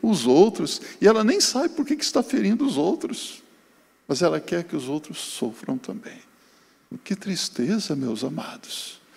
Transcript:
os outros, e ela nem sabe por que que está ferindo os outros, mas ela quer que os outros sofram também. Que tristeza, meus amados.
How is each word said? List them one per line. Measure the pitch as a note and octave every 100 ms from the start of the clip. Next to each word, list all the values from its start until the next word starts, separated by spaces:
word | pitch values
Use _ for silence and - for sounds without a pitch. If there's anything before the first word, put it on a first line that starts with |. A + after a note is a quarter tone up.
os | A3+ F3+ A#2+
outros, | C#3 A3 - D#3 - - -
e | G3
ela | A3
nem | G#3+ G4
sabe | - B3+ E4+
por | - -
que | D4+
que |
está | - C#4
ferindo | B3 A#3+ G3 A#3+ C#4
os | C#3+
outros, | D3+ E4 - - - - - _ _ _ _ _ -
mas | C#3
ela | E3+ D#3
quer | D#3 F3
que | E3+ D3+
os | B2+
outros | D3+ - -
sofram | - - A#2+ A2+ - C3
também. | - F#2+ - - - _ _ _ _ _ - -
Que | - G3
tristeza, | G3+ F3 - - B2+ A3 - C#3+
meus | B2+ A2
amados. | C3 D#3 - A#2+ - - - - _